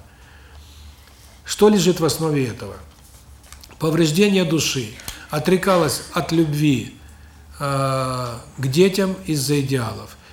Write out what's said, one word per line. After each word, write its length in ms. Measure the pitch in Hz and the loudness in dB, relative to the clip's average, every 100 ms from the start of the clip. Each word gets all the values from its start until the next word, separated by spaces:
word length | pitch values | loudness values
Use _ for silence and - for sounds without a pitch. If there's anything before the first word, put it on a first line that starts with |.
| - - - - - - - - - - - - - - - | -20 -20 -20 -20 -20 -20 -20 -20 -20 -20 -20 -20 -20 -18 -10
Что 240 | - 214 | 4 6
лежит 300 | 208 175 156 | 6 4 2
в 60 | 160 | 0
основе 420 | - 160 147 120 | 0 0 0 -2
этого? 280 | - 101 92 - - - - - - - - - - | -6 -12 -14 -20 -20 -20 -20 -20 -20 -20 -20 -20 -6
Повреждение 640 | 160 160 156 165 208 190 | 0 2 2 4 4 4
души. 500 | 165 160 - 131 107 - - - - | 2 0 -2 -4 -6 -10 -16 -16 -8
Отрекалась 720 | 147 180 185 196 180 151 - - | -4 0 2 4 2 2 -2 -6
от 180 | 175 170 | -6 0
любви, 640 | 165 156 147 151 120 - - - - - - - - | 0 0 2 2 0 -4 -14 -20 -20 -20 -20 -20 -8
э, 760 | 143 139 135 131 131 127 123 113 - - | -4 -2 0 -2 -4 -4 -8 -10 -14 -6
к 100 | 131 | 0
детям 480 | 143 190 196 190 185 - | 2 2 2 -2 -4 -4
из-за 360 | 147 131 147 | -4 0 0
идеалов. 560 | 131 131 110 104 104 - - | 0 -2 -4 -8 -14 -20 -20